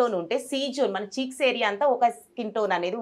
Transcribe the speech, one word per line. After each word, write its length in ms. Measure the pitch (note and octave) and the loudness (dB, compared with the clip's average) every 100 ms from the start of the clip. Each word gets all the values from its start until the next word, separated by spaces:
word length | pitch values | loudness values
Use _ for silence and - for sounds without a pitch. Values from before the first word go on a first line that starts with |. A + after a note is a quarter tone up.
టోన్ 140 | A#3+ F#3 | 2 0
ఉంటే, 180 | E3 C4 | -2 -4
సీ 340 | C4+ C4+ C#4 C4 | -2 -4 -4 0
జోన్ 160 | A3 F#3+ | 0 0
మన 100 | G3+ C4 | -6 -4
చీక్స్ 260 | C4 - C4 | -6 0 0
ఏరియా 180 | A#3 G#3+ | 2 0
అంతా 180 | G3+ C#4+ | 2 2
ఒక 220 | A#3+ A#3 | 4 2
స్కిన్ 440 | A3+ - - G#3+ A3 | 2 -10 -8 -4 0
టోన్ 160 | G3+ F3 | 2 2
అనేది 180 | F3 A#3 | 0 -2